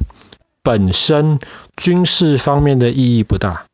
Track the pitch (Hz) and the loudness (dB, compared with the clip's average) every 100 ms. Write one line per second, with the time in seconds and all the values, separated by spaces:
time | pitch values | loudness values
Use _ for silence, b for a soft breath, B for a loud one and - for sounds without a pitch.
0 | - B B - _ _ 131 113 95 90 | -4 B B -20 _ _ -2 0 0 0
1 | - 151 151 147 B B B - 175 175 | 0 2 2 -2 B B B -6 0 0
2 | 180 - 165 135 147 143 147 131 120 127 | 0 0 0 0 0 0 2 2 0 0
3 | 123 117 107 95 101 82 - | 0 0 0 -2 -4 -6 -12